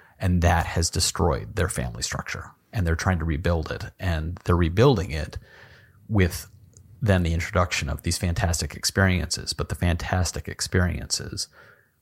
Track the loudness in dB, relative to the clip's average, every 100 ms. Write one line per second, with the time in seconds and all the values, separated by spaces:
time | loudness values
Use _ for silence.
0 | -20 -4 2 4 4 4 2 0 0 0
1 | -2 0 0 0 -4 -2 -2 -2 -6 -6
2 | -8 -6 -8 -10 -12 -20 _ -2 0 0
3 | 0 0 0 0 0 0 -2 -8 -10 -6
4 | -4 -2 -4 -4 2 4 4 6 6 4
5 | 0 -4 -6 -10 -16 -20 -20 -20 -20 _
6 | -2 2 2 0 -12 -20 -20 -20 -20 -2
7 | 2 4 4 0 0 0 0 -2 -4 -4
8 | -2 0 0 2 0 0 -4 -4 -2 4
9 | 4 4 -2 -6 -6 -6 -6 -2 0 0
10 | 0 -2 -2 -4 -8 -8 -2 0 0 -2
11 | -6 -6 -6 -10 -10 -14 -20 _ _ _